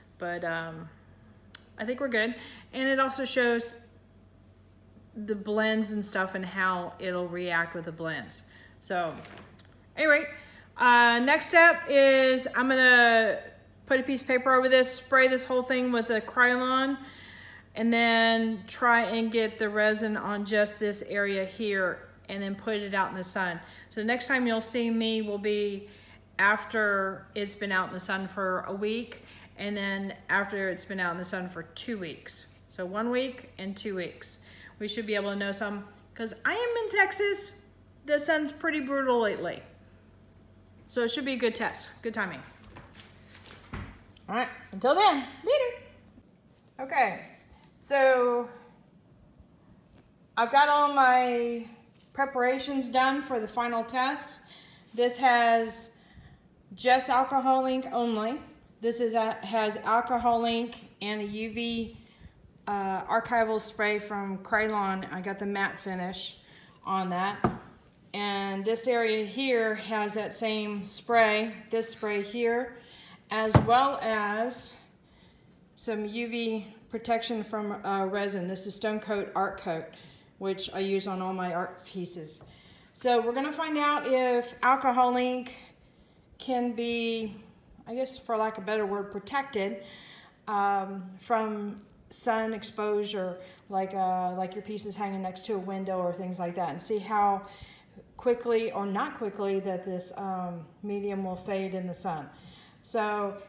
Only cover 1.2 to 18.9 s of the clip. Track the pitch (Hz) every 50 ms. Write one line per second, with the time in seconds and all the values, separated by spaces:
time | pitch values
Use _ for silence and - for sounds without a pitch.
1.2 | - - - - - - - - - - - - 220 226 254 247 277 262 233 214
2.2 | 220 240 240 - - - - - - - - 254 262 269 269 269 269 262 262 277
3.2 | 262 - - 262 240 240 233 233 233 - - - - - - - - _ - -
4.2 | - - - - - - - - - - - - - - - - - - - 220
5.2 | 208 202 214 202 196 208 208 214 214 220 220 220 214 202 214 208 196 - - 196
6.2 | 190 185 190 190 190 180 190 196 185 185 185 180 175 175 - - 190 185 180 180
7.2 | 180 170 175 180 180 175 170 165 170 170 - 175 165 170 160 160 165 160 156 139
8.2 | 110 87 - - - - - - - - - - - - 196 175 175 160 - -
9.2 | - - - - - - - - - - - - - - - - 311 311 294 302
10.2 | 311 - - - - - - - - - - - 247 247 240 233 240 233 233 233
11.2 | 247 269 302 311 - - - 330 339 339 330 330 - - 285 277 269 269 269 262
12.2 | 262 262 262 254 262 - - 240 254 262 262 262 254 254 240 240 240 233 233 226
13.2 | 220 202 - - - - - - - - - - - - 269 262 254 285 269 247
14.2 | - - 254 240 254 262 262 254 254 254 262 254 254 254 - - - - 269 262
15.2 | 262 262 262 247 254 - 254 254 247 254 262 254 254 254 240 233 226 240 226 214
16.2 | 214 - - 254 247 247 247 254 254 254 254 262 269 269 277 - - - - -
17.2 | - - - - - - - - - - - - 220 233 233 233 233 233 226 226
18.2 | 226 226 226 226 226 226 220 190 202 - - - 254 240